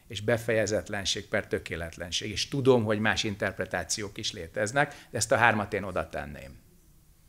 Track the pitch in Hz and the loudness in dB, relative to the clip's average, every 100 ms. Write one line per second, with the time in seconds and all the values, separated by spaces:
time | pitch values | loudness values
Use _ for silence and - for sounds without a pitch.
0 | - 101 104 117 113 110 104 104 87 104 | -14 -6 0 0 2 2 2 0 -2 -4
1 | 95 107 98 107 - 98 - 82 82 - | -4 -4 -2 -2 0 -4 -4 -6 -6 -8
2 | 87 85 110 95 - 139 127 123 107 107 | -6 -4 -4 -4 -4 2 6 6 6 2
3 | 107 95 110 98 104 92 - 92 87 - | 2 2 0 -2 -2 -2 -4 -4 -2 -4
4 | 101 - 107 107 82 - 104 135 147 - | -6 -8 -8 -8 -8 -2 0 2 0 -2
5 | - 117 - 123 117 110 98 101 95 90 | -8 -4 2 6 6 4 2 -2 -2 -4
6 | 78 80 71 69 69 76 - - _ - | -4 -6 -10 -12 -16 -18 -20 -20 _ -20
7 | - _ | -20 _